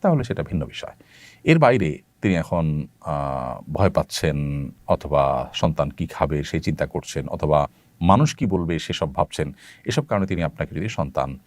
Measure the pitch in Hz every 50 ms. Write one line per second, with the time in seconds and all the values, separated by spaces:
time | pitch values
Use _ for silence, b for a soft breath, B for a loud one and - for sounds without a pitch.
0 | - 202 165 143 127 - 98 - 80 - - 82 73 - - - - - - -
1 | B B B B B B B B B - 160 165 147 120 127 127 95 78 73 -
2 | - _ _ _ - 107 95 85 78 - 90 87 82 78 76 76 69 - _ _
3 | - 82 78 71 69 69 67 65 64 62 62 - - - 78 - 98 92 - -
4 | - - - - - 80 73 73 73 71 71 71 69 65 - _ - - 87 -
5 | - 73 71 71 69 67 67 64 62 - - - - 82 78 - 73 73 73 -
6 | 87 - - - - 71 76 73 71 - - 82 - - 78 73 78 73 - 78
7 | - - - - 67 - - - - 76 76 73 71 - b b b b b _
8 | 82 87 95 120 151 151 - - 139 104 92 92 85 82 85 80 - - - -
9 | - 78 69 - 92 - - - 76 73 - B B B B B B - 117 -
10 | 147 - 113 101 95 95 98 85 85 76 - - 80 - - 78 90 110 - -
11 | 82 69 - 69 67 69 67 65 b